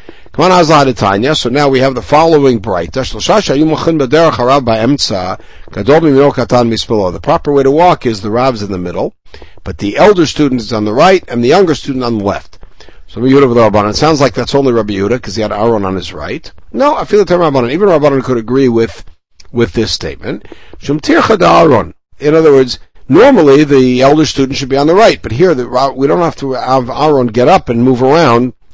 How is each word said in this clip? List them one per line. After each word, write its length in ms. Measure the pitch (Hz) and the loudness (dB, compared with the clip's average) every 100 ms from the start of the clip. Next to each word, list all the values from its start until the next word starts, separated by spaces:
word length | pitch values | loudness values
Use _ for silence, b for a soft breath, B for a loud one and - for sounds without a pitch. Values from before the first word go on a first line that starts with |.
| B B B | B B B
Come 180 | - 175 | -2 2
on, 0 | |
Azla 340 | 180 156 151 | 2 4 2
Haditanya. 500 | 135 113 101 98 127 | 2 0 0 0 0
So 140 | 156 120 | -2 -2
now 200 | 131 143 | 0 0
we 80 | 131 | 2
have 160 | 135 | 0
the 80 | 123 | -2
following 580 | - 147 165 156 139 117 | 0 2 4 4 2 0
Braita. 400 | 104 90 85 135 | -2 -4 -4 -6
Shlosha 400 | 123 110 - 208 | -8 -6 -2 0
Shayu 240 | - 139 156 | 0 0 0
Mochin 240 | 151 - 160 | 0 -2 -2
B'derech 340 | 131 151 165 | 0 2 2
Harav 340 | - 123 143 117 | 2 0 0 0
Ba'emtza, 720 | 110 117 143 - 101 90 104 b b b | 0 0 0 -2 -6 -6 -10 b b b
Gadol 300 | - 104 156 | -6 2 2
Mimino 300 | 165 135 143 | 4 4 2
Katan 380 | 135 113 123 117 | 0 0 0 0
Mispelo. 400 | 110 - 113 92 | -2 -4 -2 -2
The 100 | 90 | -4
proper 320 | - 165 - | -2 -2 0
way 100 | 143 | 0
to 80 | 135 | 2
walk 340 | 151 175 151 | 4 2 2
is 160 | 123 107 | -2 -4
the 100 | 104 | -4
Rav's 320 | 113 131 113 | -2 -2 -4
in 80 | 101 | -6
the 60 | 95 | -8
middle, 380 | 87 85 165 _ - B B B | -8 -6 -8 _ -20 B B B
but 140 | - - | -14 -8
the 180 | 101 - | -4 0
elder 300 | 190 185 147 | 2 2 0
student 340 | - 147 123 | 0 -2 -2
is 140 | 104 | -4
on 100 | 113 | -4
the 80 | 107 | -2
right 320 | 113 175 190 - | 2 2 2 -2
and 140 | 120 | -4
the 60 | 120 | 0
younger 260 | 170 185 | 2 2
student 300 | 143 - 131 | -2 -6 -6
on 140 | 120 113 | -4 -4
the 60 | |
left. 340 | 98 82 - - - b b b - | -4 -6 -10 -20 -20 b b b -16
So 120 | 110 | -4
Rabbi 140 | 127 | 2
Yehuda 360 | 139 135 117 110 | 4 4 4 2
V'Rabbanan. 200 | 104 104 | 2 0
It 60 | 107 | 0
sounds 260 | 147 151 | 0 2
like 100 | 135 | 0
that's 220 | - 120 | -2 -4
only 180 | 139 135 | 0 0
Rabbi 220 | 117 104 | 0 -2
Yehuda 260 | 98 101 123 | -4 -2 -4
'cause 160 | 113 104 | -6 -6
he 60 | |
had 100 | 104 | -6
Aaron 320 | 104 113 110 | -2 0 0
on 120 | 98 95 | -2 -6
his 180 | 85 | -8
right. 360 | 85 90 139 - - - | -12 -10 -10 -14 -20 -12
No, 240 | 233 277 311 | -2 -2 -2
I 80 | |
feel 140 | 170 208 | 0 0
the 80 | 185 | 2
term 160 | 180 | 0
Rabbanan. 280 | 165 139 117 | 0 0 -2
Even 180 | 156 208 | 0 0
Rabbanan 360 | 160 147 135 | 2 2 0
could 140 | 120 123 | -2 -4
agree 320 | 110 131 131 | -2 0 2
with, 340 | 113 113 - - - _ _ - | 2 -2 -6 -20 -20 _ _ -10
with 220 | 117 117 | -4 -2
this 180 | - 110 | -2 -4
statement. 540 | - 80 69 104 156 - B B B | -6 -10 -10 -12 -12 -14 B B B
Shum 200 | - 151 | -6 -6
Tircha 400 | - - - 208 | 0 0 0 0
Da 220 | 170 170 | 2 4
Aaron. 320 | 165 117 82 - _ - | 4 2 -2 -10 _ -6
In 140 | 143 | 0
other 180 | 160 160 | 2 4
words, 260 | 135 127 - - - - | 4 2 -4 -16 -16 0
normally 580 | 143 262 247 147 139 | 4 4 4 4 4
the 360 | 151 139 127 123 | 4 2 2 2
elder 240 | 135 156 | 2 2
student 320 | 151 - 135 127 | 0 -2 -4 -4
should 140 | 135 | -4
be 80 | 131 | -2
on 80 | 147 | 2
the 80 | |
right, 260 | 185 220 143 | 4 4 2
but 120 | 117 | -4
here 220 | 117 185 | 0 0
the, 380 | 135 120 123 139 | 0 -2 -2 -2
we 120 | 131 139 | -2 -2
don't 140 | 175 | 0
have 160 | 165 - | -2 -4
to 160 | 135 | -8
have 360 | 127 120 131 120 | -6 0 0 -2
Aaron 380 | 123 151 143 123 | -2 0 2 0
get 220 | 110 127 | 2 2
up 200 | 185 - | 2 0
and 160 | 117 | 0
move 180 | 127 123 | 2 2
around 520 | 131 156 151 117 127 - _ | 2 4 4 2 0 -6 _